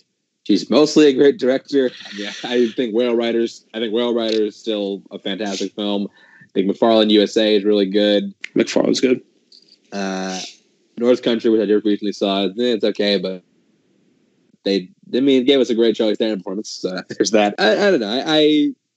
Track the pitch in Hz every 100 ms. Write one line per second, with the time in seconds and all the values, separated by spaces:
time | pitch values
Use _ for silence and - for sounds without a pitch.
0 | _ _ _ _ - 98 - 120 151 156
1 | 147 131 143 117 127 135 - 143 127 -
2 | - 101 104 - 123 123 117 104 120 110
3 | 123 117 117 113 117 - _ 110 113 113
4 | 120 117 110 110 104 - 113 107 98 98
5 | - 95 107 92 104 95 98 - 104 101
6 | 101 _ _ _ _ - 95 - 117 110
7 | 107 104 98 113 107 104 101 104 95 101
8 | 104 104 101 - - - - - - -
9 | 127 127 - _ _ _ _ _ _ 101
10 | 95 95 95 92 - - _ _ _ -
11 | 120 123 123 113 120 110 101 104 107 101
12 | 104 - 101 98 95 101 123 110 107 101
13 | 104 98 92 92 - _ _ _ _ _
14 | _ _ _ _ _ _ 101 98 90 _
15 | - 113 139 131 123 139 120 113 117 107
16 | 110 101 113 104 95 95 - - 90 92
17 | - - 95 110 104 - 208 185 202 160
18 | 101 127 160 156 151 151 147 127 _